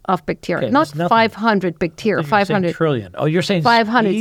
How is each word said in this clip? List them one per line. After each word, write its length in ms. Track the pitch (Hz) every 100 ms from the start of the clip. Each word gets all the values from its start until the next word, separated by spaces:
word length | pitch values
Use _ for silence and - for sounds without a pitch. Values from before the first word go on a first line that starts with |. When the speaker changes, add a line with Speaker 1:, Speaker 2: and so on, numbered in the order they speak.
| -
Speaker 1:
of 200 | 180 -
bacteria. 400 | - - 165 131
Speaker 2:
Okay, 60 |
Speaker 1:
Not 160 | 180 208
Speaker 2:
that's 80 | 147
nothing. 140 | 170
Speaker 1:
five 240 | 226 226
hundred 460 | - 226 202 180 165
bacteria, 400 | 170 - 220 165
Speaker 2:
I 40 |
think 80 | 147
you're 80 | 208
saying 60 | 196
Speaker 1:
five 80 |
hundred. 220 | 208 175 160
Speaker 2:
trillion. 400 | 160 127 95 104
Oh, 80 | 143
you're 160 | 170
saying 220 | 175 190
Speaker 1:
Five 240 | 160 233 220
hundred 260 | 240 208 202